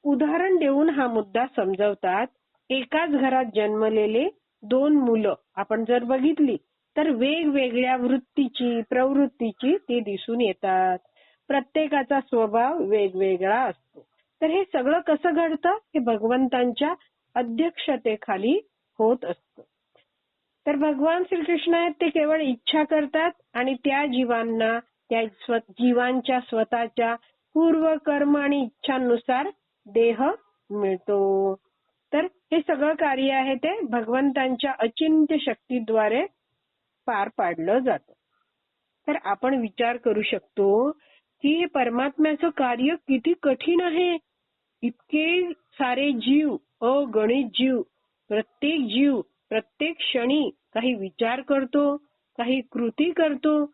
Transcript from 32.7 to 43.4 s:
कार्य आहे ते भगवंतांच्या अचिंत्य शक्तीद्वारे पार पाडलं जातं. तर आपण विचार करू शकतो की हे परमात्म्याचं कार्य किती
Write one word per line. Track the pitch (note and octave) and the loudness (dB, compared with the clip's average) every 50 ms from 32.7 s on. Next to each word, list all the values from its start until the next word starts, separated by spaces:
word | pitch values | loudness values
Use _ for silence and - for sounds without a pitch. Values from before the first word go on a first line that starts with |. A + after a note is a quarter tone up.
| D#4 C4 C#4+ D4+ D#4+ | -2 0 0 0 0
कार्य | C#4+ E4 C#4+ C4+ C4 C4+ C4+ C4+ | 0 0 -2 0 0 0 0 0
आहे | C4+ C4 C4+ C4+ | 0 0 0 -2
ते | B3+ - D#4 F#4+ A4+ | -2 -2 -4 -4 -4
भगवंतांच्या | F#4 A#3 A3 A#3+ A3 A3 A#3+ C4 C#4+ C#4 B3+ C#4 C4 C4 C4 A#3+ - C#4 C4 - | -4 -4 -4 -4 -2 -2 0 0 0 0 0 0 0 -2 -2 -2 -4 -4 -2 -2
अचिंत्य | A3 A#3 - - D#4+ D#4+ D#4 D#4 D4+ D4 D#4+ D4 | -2 -4 -2 -2 0 2 4 4 4 2 2 0
शक्तीद्वारे | - C4 G#3+ - _ - B3+ B3 A3+ A3 A3 A3 G#3+ G#3+ A3 C4 F4+ G4+ - _ _ _ _ _ _ _ _ _ _ _ _ _ _ | -2 -2 -4 -6 _ -6 -6 -4 -2 0 0 2 2 2 0 0 -2 -4 -8 _ _ _ _ _ _ _ _ _ _ _ _ _ _
पार | - A#3 G3+ G3+ A3 - - | -6 -4 -4 -4 -4 -4 -2
पाडलं | G3+ F3 E3+ E3 D#3+ F3+ G#3+ C4 | -2 -2 -2 -2 -2 0 0 2
जातं. | B3+ B3+ F3+ D3 - _ _ _ _ _ _ _ _ _ _ _ _ _ _ _ _ _ _ _ _ - | 2 0 -2 -2 -4 _ _ _ _ _ _ _ _ _ _ _ _ _ _ _ _ _ _ _ _ -6
तर | D4 - - | -6 -4 -4
आपण | G3 G3+ - - B3+ C#4 | -4 -4 -2 0 0 0
विचार | C4 A3+ G#3 - - A#3 A#3 A#3+ | 0 -2 -4 -4 -2 -2 -2 -2
करू | A#3+ - A#3+ G#3 G#3+ G#3+ | -2 -2 0 0 0 0
शकतो | - A#3 G3 - _ _ G#3+ G3 G3 G3+ A3 B3+ D4 D4+ - _ _ _ _ _ _ _ _ - | -2 -4 -4 -6 _ _ 0 2 4 4 4 2 0 -2 -6 _ _ _ _ _ _ _ _ 0
की | C#4 D4+ E4 | 0 0 0
हे | F4 | 0
परमात्म्याचं | - - C#4 B3 A#3+ A#3 B3 C4 C#4+ C4+ - D4+ D#4 D4+ D4 E4 E4+ | -2 -2 -2 0 0 0 -2 -2 -2 0 0 0 2 2 0 -2 -2
कार्य | D4+ - C4+ B3 A#3+ A#3 B3+ D4 E4+ D#4 - - | 0 0 0 0 0 0 0 0 -2 -2 -2 -2
किती | C4+ B3 - E4 F4 - | -2 0 2 0 -2 0